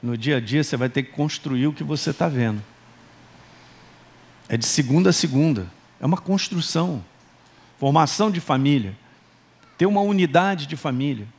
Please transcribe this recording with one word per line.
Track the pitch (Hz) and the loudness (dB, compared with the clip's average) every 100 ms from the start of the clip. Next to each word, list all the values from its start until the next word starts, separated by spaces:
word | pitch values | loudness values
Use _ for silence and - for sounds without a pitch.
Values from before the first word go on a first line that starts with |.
No | 120 120 | -6 -4
dia | 117 139 | 0 0
a | |
dia | 113 139 | 0 -2
você | 147 123 | 0 0
vai | 127 | -2
ter | 131 | -2
que | 131 | -6
construir | - 147 - 151 127 143 | -2 -4 -2 -4 -2 -2
o | |
que | 147 | -2
você | 147 151 - | -6 -4 -4
tá | - 170 | -2 -2
vendo. | 135 117 107 104 - - - - - - - - - - - - - - - - - - | 0 0 -2 -8 -20 -20 -20 -20 -20 -20 -20 -20 -20 -20 -20 -20 -20 -20 -20 -20 -20 -4
É | 117 | -2
de | 117 | 0
segunda | - 131 143 185 | 0 2 4 4
a | |
segunda. | 165 165 135 160 123 87 - _ _ | 2 2 2 2 0 -4 -12 _ _
É | |
uma | - 180 | -2 -2
construção. | - 190 - 180 156 165 175 143 92 _ _ _ _ - - _ | 0 -2 -2 -4 -2 -2 -2 -4 -10 _ _ _ _ -20 -20 _
Formação | 139 151 151 - 214 | 2 4 4 2 0
de | 180 | 0
família. | - 131 135 143 98 101 - - _ _ _ _ - _ | 0 0 4 2 0 -8 -18 -20 _ _ _ _ -20 _
Ter | 180 | 0
uma | 202 | 2
unidade | 202 202 180 151 190 190 143 | 2 2 4 2 2 -2 -6
de | 151 | -8
família. | 151 127 139 123 107 | -6 -2 -2 -4 -8